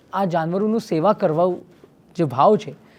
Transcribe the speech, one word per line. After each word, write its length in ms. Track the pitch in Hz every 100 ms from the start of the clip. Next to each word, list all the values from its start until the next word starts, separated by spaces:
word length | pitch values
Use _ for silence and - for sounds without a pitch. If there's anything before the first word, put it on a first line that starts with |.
| _
આ 120 | 190 196
જાનવરોનું 540 | 165 160 190 214 226
સેવા 340 | - 160 190
કરવા 420 | - 175 156 180 180 - _ - _ _ -
જે 80 |
ભાવ 340 | 147 123 175 214
છે, 180 | 135 - _